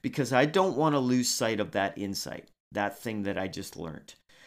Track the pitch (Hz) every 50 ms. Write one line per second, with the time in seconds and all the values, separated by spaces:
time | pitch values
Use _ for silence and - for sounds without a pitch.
0 | - 131 - 151 135 117 131 123 139 151 156 190 190 190 135 127 156 156 147 143
1 | 127 123 127 127 123 - - - 123 110 113 101 104 82 - 101 98 98 - -
2 | 101 98 98 - - - - - - - _ _ _ _ - 104 101 101 - -
3 | - 120 110 107 101 98 95 87 95 95 78 98 95 - - - 85 82 76 -
4 | - - - _ _ _ - - -